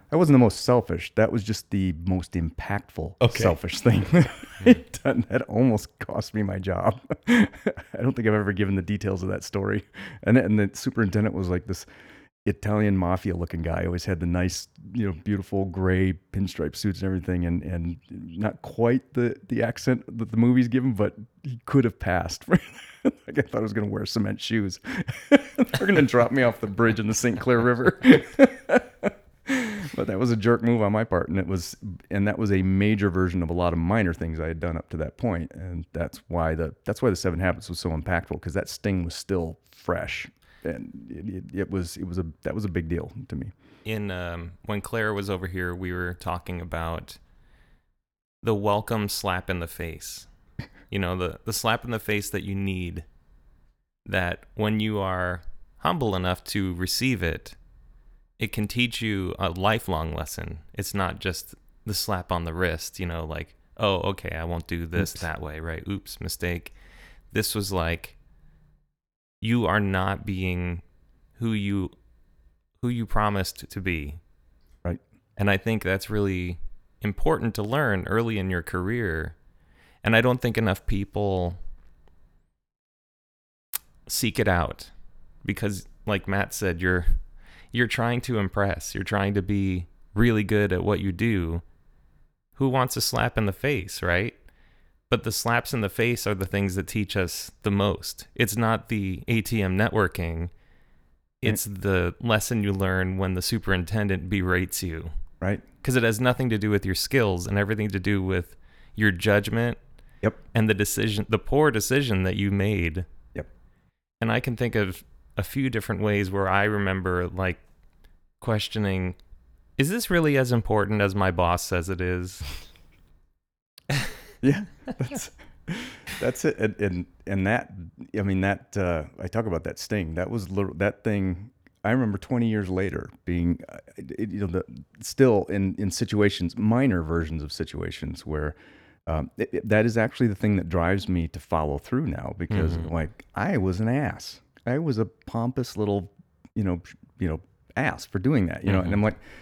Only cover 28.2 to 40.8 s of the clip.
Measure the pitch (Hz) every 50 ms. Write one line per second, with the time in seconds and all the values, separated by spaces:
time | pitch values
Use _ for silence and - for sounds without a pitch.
28.2 | - - - - 269 - - - - - 185 247 - - - - - 196 - -
29.2 | _ - _ _ _ - 269 254 240 220 208 208 175 139 - - 95 101 95 95
30.2 | 127 120 117 107 95 120 117 - 110 117 120 110 104 101 107 107 117 - - 85
31.2 | - - 95 95 87 85 95 90 - - - _ 117 101 85 - - _ 101 98
32.2 | 101 104 - - 110 101 98 95 92 95 95 95 104 104 110 98 104 95 85 92
33.2 | 92 87 87 90 85 80 85 90 87 87 82 82 82 87 107 113 98 85 82 -
34.2 | 82 82 80 80 78 80 82 80 85 85 82 82 - _ 90 80 76 - - -
35.2 | 127 113 87 85 78 - - - 92 90 87 82 85 _ - 82 85 - - -
36.2 | _ - 85 85 80 80 80 80 82 73 - _ _ - - - 135 113 90 -
37.2 | - 92 82 85 92 90 - - - - 85 - - 87 80 78 - 92 87 82
38.2 | - - 76 - - 87 78 98 - - - - - 101 95 90 85 82 - -
39.2 | - - 98 87 82 82 - _ _ _ _ - - - 87 82 80 82 - -
40.2 | - - _ _ _ _ - - - 82 73 57